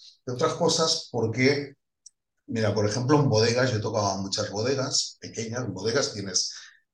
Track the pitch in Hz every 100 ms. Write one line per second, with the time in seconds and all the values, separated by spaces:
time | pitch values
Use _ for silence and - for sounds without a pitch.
0 | - - - 123 156 - 165 165 160 -
1 | - 120 110 107 131 147 139 - _ _
2 | - _ _ _ - 113 107 107 104 127
3 | 127 151 131 107 117 120 127 110 107 110
4 | 101 95 95 - - 98 120 131 139 -
5 | - - 90 92 113 120 110 92 107 135
6 | 127 104 95 90 - - - - _